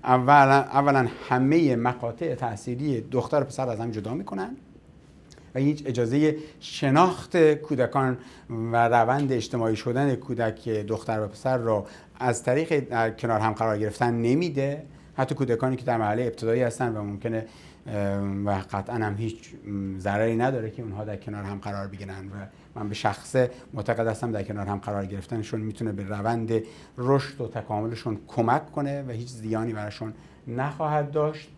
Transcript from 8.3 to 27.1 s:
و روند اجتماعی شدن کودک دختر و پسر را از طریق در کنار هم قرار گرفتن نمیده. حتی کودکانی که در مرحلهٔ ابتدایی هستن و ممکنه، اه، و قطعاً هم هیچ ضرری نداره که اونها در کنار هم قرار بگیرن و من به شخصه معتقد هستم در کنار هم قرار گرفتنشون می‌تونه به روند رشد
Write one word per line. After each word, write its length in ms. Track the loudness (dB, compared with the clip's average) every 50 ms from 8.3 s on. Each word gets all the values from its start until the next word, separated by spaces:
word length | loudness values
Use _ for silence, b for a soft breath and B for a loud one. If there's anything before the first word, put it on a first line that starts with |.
| B B B B
و 380 | -6 -6 -4 0 4 4 4 6
روند 440 | 6 6 6 6 4 2 2 0
اجتماعی 440 | 0 -2 -2 -2 -2 0 0 0 0
شدن 380 | 0 -2 -2 0 2 2 2 0
کودک 540 | 0 -2 -6 -2 0 0 0 -2 -4 -4 -4
دختر 520 | -2 -2 -2 -2 -4 -4 -2 -2 -2 -2
و 80 | -2 -4
پسر 300 | -6 -4 -2 0 0 0
را 280 | 2 2 2 0 0 B B B B B B -2
از 220 | 0 0 0 2
طریق 460 | 2 2 2 2 2 2 0 0 0 0
در 220 | 0 2 2 0
کنار 300 | 0 -2 0 0 2 4
هم 120 | 2 2
قرار 260 | 2 2 2 0 2 2
گرفتن 360 | 0 -2 0 0 0 2 2
نمیده. 680 | 2 2 4 4 4 2 0 0 -2 -2 -2 -4 -6 -10 -16 B B B B B
حتی 180 | -2 -2 -2 0
کودکانی 420 | -2 0 0 0 0 2 0 -2
که 80 | -2 0
در 120 | 0 0
مرحلهٔ 300 | 2 2 0 0 0 0
ابتدایی 360 | -2 -4 -2 0 0 2 2
هستن 340 | 2 0 0 -2 -2 -2 -2
و 60 | -4
ممکنه، 440 | -6 -6 -8 -6 -4 -4 -4 -4 -6 B B B B B B B -12
اه، 320 | -6 -4 -2 0 0 0 0 -2 -2 -2 -2 0
و 60 | 0 0 0 -2 -4
قطعاً 240 | -4 -4 -4 -4 -2
هم 180 | -2 -2 -2 -2 -2
هیچ 320 | -4 -6 -6 -8 -16 -20 -20 -16 -10 -8 -6 -4 -4 -4 -6 -4
ضرری 380 | -2 0 2 2 2 2 2
نداره 340 | 2 2 0 0 -2 -4 -6
که 120 | -8 -8
اونها 220 | -8 -8 -6 -8 -6
در 120 | -8 -8
کنار 280 | -8 -8 -10 -10 -8 -8
هم 140 | -8 -8 -8
قرار 280 | -8 -8 -8 -6 -8
بگیرن 400 | -8 -10 -12 -12 -12 -12 -12 -12
و 200 | -12 -12 -12 -14 -14 B B B B -12
من 140 | -8 -8 -6
به 60 | -6
شخصه 560 | 0 0 0 0 0 -8 -2 2 2 2 2 B B B B -8
معتقد 320 | -6 -2 -2 0 2 2
هستم 260 | 0 0 -2 -2 -4
در 100 | -2 -4
کنار 240 | -4 -6 -6 -6 -4
هم 100 | -4 -4
قرار 300 | -4 -4 -4 -4 -4 -4
گرفتنشون 540 | -4 -6 -10 -8 -6 -6 -6 -6 -4 -6 -6
می‌تونه 320 | -6 -6 -6 -4 -4 -4
به 120 | -4 -4 -6
روند 480 | -6 -6 -2 -2 0 0 0 0 0 0 0 0 B B B B B B -4
رشد 420 | 2 4